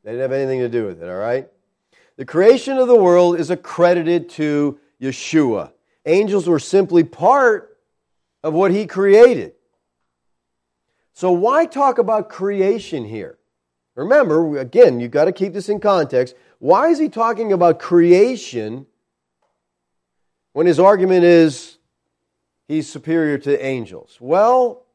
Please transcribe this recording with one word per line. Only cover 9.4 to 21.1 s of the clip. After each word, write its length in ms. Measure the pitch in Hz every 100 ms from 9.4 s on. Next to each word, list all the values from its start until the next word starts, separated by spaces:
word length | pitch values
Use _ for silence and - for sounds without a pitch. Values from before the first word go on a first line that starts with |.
| 87 _ _ _ _ _ _ _ _ _ _ _ _ _ _ _ _
So 180 | - 180
why 340 | 175 220 285 330
talk 340 | 269 277 247
about 280 | 208 214 -
creation 800 | - 196 202 190 226 - 151 107
here? 320 | 110 82 - _ _ _ _ _ -
Remember, 600 | 165 294 220 156 160 147
again, 420 | 127 214 226 123
you've 120 | 120
got 140 | 143 165
to 60 |
keep 220 | 180 190
this 160 | 185 185
in 100 | 208
context. 560 | 208 190 135 127 123 - _ _
Why 300 | 131 190 330
is 100 | 311
he 100 | 302
talking 420 | 220 226 214 220
about 280 | 190 170 165
creation 1080 | - 175 170 180 233 247 - 120 107 123 139 _ _ _ _ _ _ _ _ _ _ _ _ _ _ _ _
when 140 | 139 175
his 120 | 151
argument 440 | 190 202 185